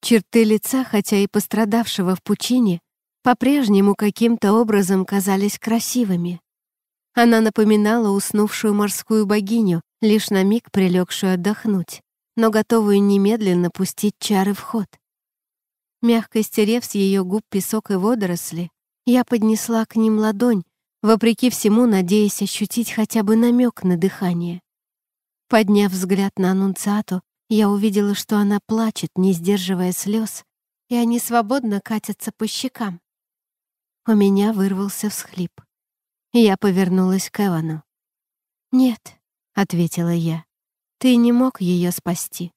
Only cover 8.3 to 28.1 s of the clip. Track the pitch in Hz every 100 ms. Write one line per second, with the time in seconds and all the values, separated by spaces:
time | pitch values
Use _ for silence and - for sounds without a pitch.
8.3 | 214 208 - 214 202 208 - - 220 202
9.3 | 214 196 233 208 165 - _ 220 214 -
10.3 | 196 190 226 - 202 185 180 180 - 190
11.3 | 185 180 214 220 196 170 - _ _ _
12.3 | - 226 214 208 226 208 202 202 196 196
13.3 | 226 202 175 175 - 190 - 208 - -
14.3 | 202 196 202 - 226 185 _ _ _ _
15.3 | _ _ _ _ _ _ _ 233 233 208
16.3 | 226 214 - 208 233 - 208 196 196 185
17.3 | 208 - 196 - 220 - 190 202 240 190
18.3 | 175 - 160 175 _ _ _ - 247 247
19.3 | 240 220 220 - 226 220 226 220 214 214
20.3 | 202 247 208 - _ _ _ 208 220 233
21.3 | 220 247 - 214 220 247 196 175 208 208
22.3 | - 202 - 208 - 226 - 214 226 202
23.3 | 220 240 240 247 - 185 175 190 - 185
24.3 | 175 175 175 _ _ _ _ _ _ _
25.3 | _ _ 226 202 208 202 185 180 196 196
26.3 | - 185 190 196 185 - 208 - 185 _
27.3 | _ _ 214 202 202 214 202 202